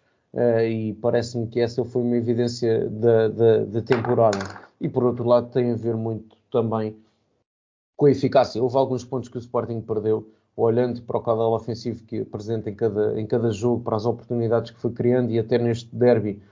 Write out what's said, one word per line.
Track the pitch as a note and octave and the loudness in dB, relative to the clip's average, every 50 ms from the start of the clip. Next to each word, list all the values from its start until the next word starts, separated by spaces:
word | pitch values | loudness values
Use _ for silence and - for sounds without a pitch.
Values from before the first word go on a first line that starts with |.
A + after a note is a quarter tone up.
| _ _ _ _ _ _ - | _ _ _ _ _ _ -4
eh, | B2+ A#2+ A#2+ A#2 A2+ A2+ A2+ | 0 2 2 2 2 2 0
e | A2+ A2 A2 A2 G#2+ | -2 -2 -4 -4 -6
parece-me | A2 - A#2+ A#2 A#2+ A#2 - - A#2+ A#2 | -4 -2 0 0 0 -2 -2 -4 -6 -6
que | G#2+ - A#2+ | -4 -2 -2
essa | A#2+ A#2 A#2+ - B2 | -2 0 0 -4 -4
foi | A#2+ A#2+ B2+ A#2+ | -2 -2 -2 0
uma | A#2+ A#2+ | 0 0
evidência | A#2+ A2 A#2+ A#2+ A#2 A#2+ A#2 A#2+ - A#2+ A2+ A2+ A2+ - - | 0 0 0 0 0 0 -2 -2 -2 0 0 0 0 0 -2
da, | G#2+ G#2+ A2+ A#2 A2+ A2 A2 G#2+ | -4 0 4 4 6 6 4 2
da, | G#2 G#2 A#2 A2+ A2 G#2+ G#2+ | 2 4 6 6 6 6 2
da | G#2 G2+ A#2 | 0 -4 -4
temporada. | A2+ - B2+ A#2 A2+ A#2+ B2 A2+ A2+ A2 G2+ G2 G2+ G2 - - - - _ _ | 0 0 0 0 2 0 2 4 4 4 2 0 -4 -8 -12 -16 -20 -20 _ _
E | - - | -8 -4
por | A#2 C3 A#2+ | -2 0 0
outro | B2 A#2 A#2+ A#2 | 0 0 0 2
lado | A#2 A#2+ B2 B2 A#2+ - | 4 4 4 2 0 -2
tem | C3 B2 A#2+ | 0 0 0
a | A#2 | 0
ver | G#2 A2 A#2 A2+ | -2 -2 -4 -4
muito | A2+ A2+ A2+ A2+ G#2 - - _ _ _ _ | -2 -4 -4 -6 -8 -10 -14 _ _ _ _
também | - A#2+ A2+ A2 A2+ A2 A2 G#2+ G#2+ - _ _ _ _ _ _ _ _ _ _ _ _ _ _ _ _ _ _ _ | -2 -2 0 0 -2 -4 -4 -6 -8 -12 _ _ _ _ _ _ _ _ _ _ _ _ _ _ _ _ _ _ _
com | - D3 | 2 4
a | C#3+ | 4
eficácia. | B2 - - B2+ - C3+ A#2+ - - G#2+ | 4 4 2 2 2 2 2 2 0 -2
Houve | B2+ B2 A#2 | -2 0 2
alguns | C3+ C3+ C3+ B2+ B2 - | 2 0 0 -2 -4 -6
pontos | - C3+ B2+ A#2 - | -6 -8 -8 -8 -8
que | - | -12
o | B2 | -14
Sporting | A#2 - - A#2+ A#2 B2+ A#2+ A2+ | -10 -6 -4 -4 -4 -4 -6 -8
perdeu, | G#2+ A2 A2 G#2+ G#2 A2 A2 A2 A2 - _ _ _ _ _ | -8 -6 -6 -4 -2 0 -2 -2 -4 -8 _ _ _ _ _
olhando | - A2+ A#2 A2+ A#2+ B2 A#2+ A#2+ A#2+ A#2+ | 0 0 2 2 2 0 0 -2 -6 -8
para | - - | -6 -6
o | A2 | -4
caudal | - A#2+ A#2 A2 A2+ A2+ A2+ | -2 -2 0 0 0 0 0
ofensivo | A2 - - A2+ A#2 - B2 G#2+ - - | 0 -2 -6 -8 -6 -6 -8 -8 -8 -10
que | - A#2 A2 - | -10 -8 -8 -8
apresenta | - - G#2 G2+ G#2+ A2+ A2 G#2 A2 | -8 -10 -10 -8 -6 -6 -6 -6 -8
em | G2+ | -4
cada, | G2 A#2 A2 G2 G#2+ G#2 G#2+ A#2 A2+ | -2 -2 0 0 0 0 0 0 -2
em | G#2+ | -2
cada | - B2+ A#2+ A2+ A#2 G#2 | -2 -2 0 0 0 -2
jogo, | F#2+ A2+ B2 A#2+ A#2 A#2+ | 0 0 0 0 0 -2
para | - A2+ | -2 -2
as | G#2+ G#2 | -2 0
oportunidades | A#2+ A#2+ B2 - - B2 A#2+ A#2 A2 A#2 A#2 A#2 - - | -2 -4 -4 -6 -6 -4 -2 0 0 0 0 -2 -4 -8
que | - | -6
foi | - A#2+ | -6 -4
criando, | A#2+ - A#2 A#2+ B2 B2+ B2 A2 | -4 0 2 2 2 2 2 0
e | A2+ A#2 | 0 -2
até | A2 - B2+ A#2 | 0 0 0 2
neste | A#2+ A#2 A#2 A#2+ - - - | 2 0 0 -2 -6 -10 -2
derby, | A2+ B2 B2 A#2+ A2+ G2+ G#2 G2 - - _ | 2 4 4 4 4 2 -2 -6 -8 -12 _